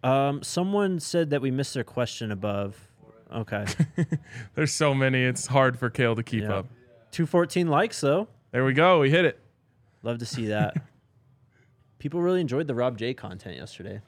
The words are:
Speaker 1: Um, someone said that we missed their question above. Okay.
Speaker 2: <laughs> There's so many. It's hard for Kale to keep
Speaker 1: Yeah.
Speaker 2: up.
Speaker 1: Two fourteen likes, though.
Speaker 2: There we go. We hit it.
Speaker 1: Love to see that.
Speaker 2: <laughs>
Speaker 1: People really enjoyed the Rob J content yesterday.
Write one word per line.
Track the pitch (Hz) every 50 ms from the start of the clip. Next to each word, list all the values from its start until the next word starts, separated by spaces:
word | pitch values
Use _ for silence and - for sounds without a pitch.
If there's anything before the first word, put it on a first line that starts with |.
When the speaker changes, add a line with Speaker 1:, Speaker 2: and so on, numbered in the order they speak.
| -
Speaker 1:
Um, | 123 131 139 139 139 143 143 -
someone | - - - 180 190 202 202 202 196 185 170
said | - - - 175 165 147
that | 143 143
we | 123 135
missed | 127 131 139 - -
their | 131 113
question | - - - 123 117 - - 120 110
above. | 104 92 98 107 101 101 101 98 98 - - - _ _ - - - - - - -
Okay. | 117 110 - - 101 101 95 - - 165 - - - 165 -
Speaker 2:
<laughs> | - - - - - 123 117 101 _
There's | - 156 147 -
so | - 156 147 139
many. | 135 135 131 131 131 127
It's | 127 127 - - -
hard | 127 139 135 127 123 123
for | 127 120
Kale | 117 - 131 117 117
to | 110 113
keep | - - 110 104
Speaker 1:
Yeah. | 107 107 98
Speaker 2:
up. | 98 127 - _ _ _ - - _ _
Speaker 1:
Two | - - 170
fourteen | 151 - 175 175 170 - 180 175 165
likes, | 147 147 196 233 - -
though. | - 139 143 180 208 - - _ _ _
Speaker 2:
There | - 120 131
we | 135 131
go. | 135 165 180 185 165
We | 143 135
hit | 147 170 180
it. | 151 - - _ _ _ _ _ _ _ _ _ _ _ _ -
Speaker 1:
Love | 113 120 120
to | 120
see | 113 - 123 113 107
that. | 107 107 107 104 - 156 - - _ _ _ _ _ _ _ _ _ _
Speaker 2:
<laughs> | _ _ _ _ _ _ _ _ _ _ _ _
Speaker 1:
People | - 151 147 170
really | 170 175 185 185
enjoyed | 175 139 123 139 165 143
the | 123
Rob | 117 123 127 120 104
J | 110 120 135
content | - - 98 90 90 - 95 85 62
yesterday. | 64 - - - 90 98 101 104 104